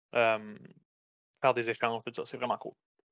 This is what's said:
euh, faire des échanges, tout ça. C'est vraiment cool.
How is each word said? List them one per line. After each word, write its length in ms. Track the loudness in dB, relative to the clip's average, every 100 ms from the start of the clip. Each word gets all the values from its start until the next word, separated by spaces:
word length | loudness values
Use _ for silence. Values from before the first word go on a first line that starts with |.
| -2
euh, 400 | 4 4 4 -2 -16 -18 -20 _ _ _ _ _ 0
faire 100 | 2
des 160 | 2 0
échanges, 320 | 0 0 -2 -6
tout 80 |
ça. 80 | -8
C'est 140 | -8 -4
vraiment 180 | -2 -2
cool. 160 | -4 -14 _ _ _